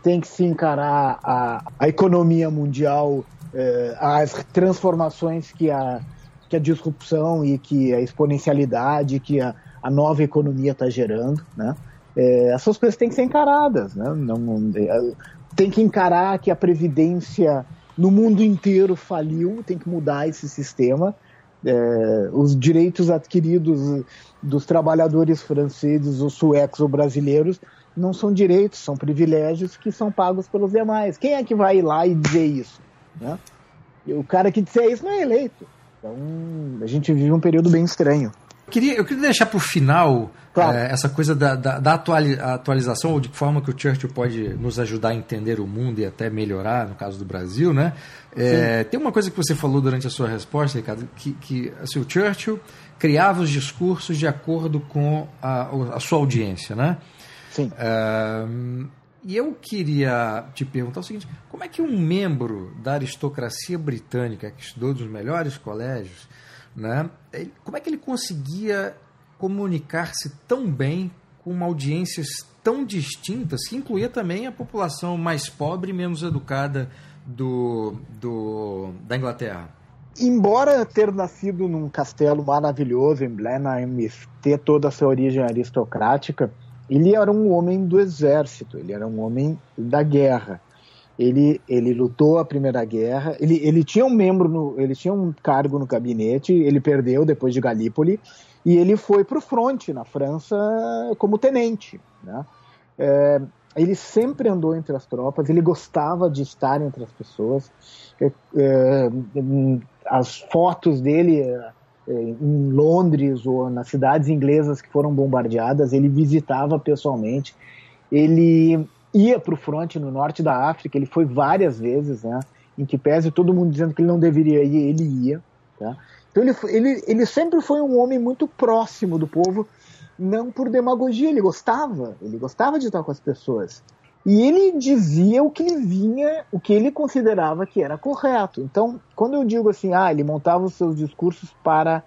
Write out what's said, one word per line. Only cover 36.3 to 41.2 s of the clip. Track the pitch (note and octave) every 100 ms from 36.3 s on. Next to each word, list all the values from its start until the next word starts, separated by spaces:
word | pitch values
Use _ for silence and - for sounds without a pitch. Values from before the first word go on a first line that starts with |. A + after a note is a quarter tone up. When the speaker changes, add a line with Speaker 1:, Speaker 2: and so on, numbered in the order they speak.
| E3 E3 D#3+ D3 B2
Speaker 1:
a | A2
gente | C#3+ D3
vive | D3 C#3+
um | E3
período | E3+ D#3+ E3+
bem | E3
estranho. | E3+ - D3+ D3 A#2 - - - -
Speaker 2:
Eu |
queria, | A#3+ C4+ A#3+
eu |
queria | F#3+ C4+
deixar | C#4+ - A3
pro | G3+
final, | - E3 C3+ D#3+ E3 B2 G#2+ - -
Speaker 1:
Claro. | - E3 A#2+
Speaker 2:
é, | B2
essa | C3+ F3
coisa | D3